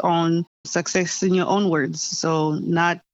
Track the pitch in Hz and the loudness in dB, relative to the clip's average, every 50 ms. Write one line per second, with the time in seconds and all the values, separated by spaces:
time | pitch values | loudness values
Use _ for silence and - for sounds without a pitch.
0 | - 180 170 170 165 165 165 170 175 _ _ _ - - - 175 165 - - 185 | 0 0 2 2 2 2 2 0 -2 _ _ _ -12 -4 -4 -4 -2 0 0 0
1 | 180 165 - - 190 190 185 185 175 - 185 202 208 185 165 151 135 - 131 156 | 0 0 -2 -2 0 2 2 2 2 2 2 2 2 2 2 0 0 -2 -4 -6
2 | - - - - - 165 160 160 156 156 151 156 175 165 170 165 170 170 175 175 | -8 -8 -6 -4 -2 0 0 0 0 0 -2 -2 -2 -2 0 2 2 0 0 -4
3 | _ _ | _ _